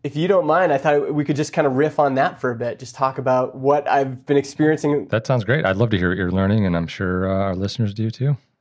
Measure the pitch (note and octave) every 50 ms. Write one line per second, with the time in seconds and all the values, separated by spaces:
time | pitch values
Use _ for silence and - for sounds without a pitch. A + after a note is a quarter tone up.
0 | - C#3+ B2+ D3 D#3+ F3+ G3+ F#3 D#3 D3+ D#3 F3+ F#3+ E3 C#3+ C#3 D#3 D#3 D3 C#3+
1 | C#3 - D3+ D3 D3 - D3 C3+ D3+ - - E3+ D3+ C#3 B2+ C3 D3+ D3+ D3+ -
2 | D3 C#3 C3+ C3 C3+ - - - - B2+ A#2+ A2+ A#2+ A#2+ A2 - C3 - - -
3 | C3+ C3 C3 - B2 C3 B2+ B2+ B2+ - - C3+ C3 C#3 D3 D3 C#3+ - G#2+ C#3+
4 | C#3 C3+ B2+ B2+ _ - C#3+ C#3+ C#3 - - - D#3 D#3 D#3 D3+ - D3 D3 C#3+
5 | G2 - - A2 - - C3 B2 G2+ G2 C#3 D#3 - F#2+ F#2+ F#2+ A#2+ A2+ A2 F2+
6 | F2+ F2 F#2 F#2 F#2+ F2+ F2+ F#2+ F#2+ G2 G#2 A2 G2+ F#2 E2+ E2+ E2+ D2+ - -
7 | G2 F2+ F2+ F#2 F#2+ F#2+ F#2+ G2 G2 G2 F#2 F#2 G2 G2 - - A2 G2+ G2+ G#2+
8 | A2 A2 - - B2+ C#3+ C#3+ - _ _ _ _